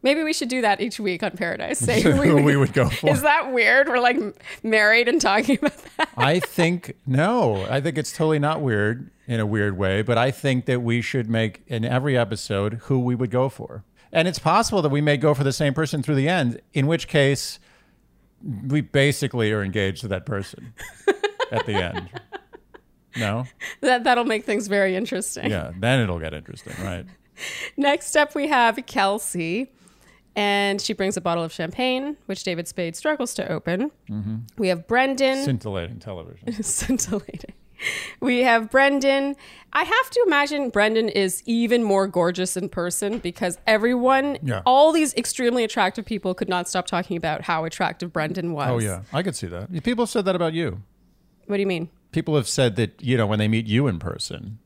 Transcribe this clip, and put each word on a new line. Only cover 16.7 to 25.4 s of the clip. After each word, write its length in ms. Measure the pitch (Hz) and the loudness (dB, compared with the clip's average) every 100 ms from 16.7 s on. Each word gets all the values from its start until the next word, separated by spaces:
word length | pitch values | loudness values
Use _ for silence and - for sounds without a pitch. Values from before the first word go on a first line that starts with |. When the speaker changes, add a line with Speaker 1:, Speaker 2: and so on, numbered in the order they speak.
Speaker 2:
in 140 | 156 139 | 0 2
which 220 | 165 - | 0 2
case 500 | 160 139 139 - - _ _ _ _ _ _ _ _ - 107 131 | 4 4 2 -4 -12 _ _ _ _ _ _ _ _ -10 -8 -2
we 140 | 151 | -2
basically 720 | - 147 139 139 139 123 110 | 0 2 2 2 -4 0 0
are 100 | 107 | 0
engaged 380 | 98 98 98 87 | -2 0 -2 -2
to 60 | 104 | -6
that 160 | 95 | -6
person 480 | - 98 95 - - - - - - | -4 -6 -8 -14 -20 -18 -18 -4 -2
<laughs> 400 | 403 415 - - | 0 -2 -4 -4
at 140 | 113 - | -2 -2
the 80 | |
end. 340 | 101 87 - 92 - - 381 _ - _ - _ _ _ - | -2 -2 -6 -10 -16 -16 -18 _ -20 _ -20 _ _ _ -6
No? 280 | 107 110 127 _ - - | -4 -4 -6 _ -16 -2
Speaker 1:
That, 240 | 262 247 | 2 2
that'll 200 | 247 240 | 4 2
make 200 | 240 220 | 2 -2
things 240 | - 214 202 | -2 -4 0
very 260 | 202 196 | 2 2
interesting. 560 | 185 233 - 214 - | 0 -4 -6 -6 -6